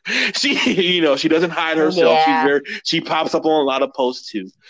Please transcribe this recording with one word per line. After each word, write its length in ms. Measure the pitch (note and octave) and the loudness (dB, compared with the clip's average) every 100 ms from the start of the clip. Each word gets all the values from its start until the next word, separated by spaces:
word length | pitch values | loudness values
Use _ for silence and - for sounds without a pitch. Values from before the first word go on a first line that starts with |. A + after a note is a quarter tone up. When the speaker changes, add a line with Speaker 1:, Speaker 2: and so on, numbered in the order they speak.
| - | -8
Speaker 1:
<laughs> 280 | - - - | -4 -2 -2
She, 200 | C#4+ - C4 F#3 F3+ F3+ | -2 0 0 0 0 2
you 40 | |
know, 140 | D#3 C3+ | 2 2
she 140 | D#3+ | 2
doesn't 220 | D#3+ E3+ | 0 0
hide 260 | E3 D#3+ D#3+ | -2 -2 0
herself. 420 | D#3+ F3+ D#3+ D#3+ | 0 4 4 4
She's 60 | D#3+ | 4
Speaker 2:
Yeah. 160 | D#3+ | 2
Speaker 1:
very, 180 | D3 C#3+ C#3 - | 2 0 -2 -10
she 160 | - E3 | -4 -4
pops 340 | D#3+ D#3+ D#3 | -2 -2 -2
up 120 | E3 D#3+ | -2 0
on 160 | D#3 | 0
a 20 | |
lot 200 | C#3 C3+ | 2 0
of 100 | C3+ | -2
posts 360 | - B2+ B2+ - | -2 -4 -4 -10
too. 200 | G#2+ F#2+ _ - | -10 -10 _ -20